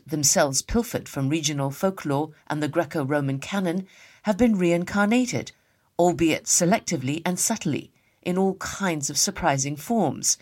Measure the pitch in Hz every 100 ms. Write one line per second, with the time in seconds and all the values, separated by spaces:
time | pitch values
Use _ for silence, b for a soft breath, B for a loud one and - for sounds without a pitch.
0 | - 151 135 185 147 135 - 233 233 -
1 | - 143 135 160 147 143 139 139 190 190
2 | 156 139 151 B B 151 151 160 165 165
3 | 135 147 139 135 - 196 185 180 190 B
4 | B B 214 196 240 196 175 170 180 202
5 | 208 247 247 127 - - _ _ _ -
6 | 175 151 160 - - - 175 226 - 156
7 | 127 156 175 180 - 220 165 131 - _
8 | _ _ - 185 190 185 - - 190 156
9 | 143 139 - - 165 139 143 135 - 233
10 | 151 - - -